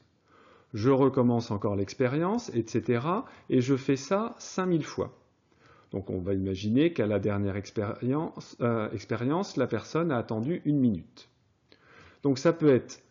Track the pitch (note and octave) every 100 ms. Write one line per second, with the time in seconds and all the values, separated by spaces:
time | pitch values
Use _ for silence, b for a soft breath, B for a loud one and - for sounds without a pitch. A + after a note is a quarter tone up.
0 | _ _ b b b b b G#2+ A2+ C3+
1 | C3+ C3 A#2+ A#2+ A2+ G#2 A2 G2+ G2 -
2 | B2+ C#3+ F3 G3+ - A#2+ A2 E3+ - A#2+
3 | D3 G3 B B B C3 A#2+ C3+ C3+ C3+
4 | - G3 A#3 A#3 - - F#3 E3 C3+ -
5 | - - _ _ _ b b b b G2+
6 | G2 F#2+ F#2 G2 F#2+ F#2+ G#2+ A#2+ E3 E3+
7 | G#2 G#2 G#2 G2+ G2+ G2 G2+ - G#2 -
8 | B2 C#3+ E3 - - - B2 A2+ G#2+ A2
9 | - A2 B2 E3 G3 D3+ B2 A2 - D#3
10 | E3+ B2 - A2 B2 F3 C#3+ D3 B2+ F2+
11 | - - - _ _ _ _ b b b
12 | b b C#3+ B2+ E3+ E3 D3+ B2 - -
13 | _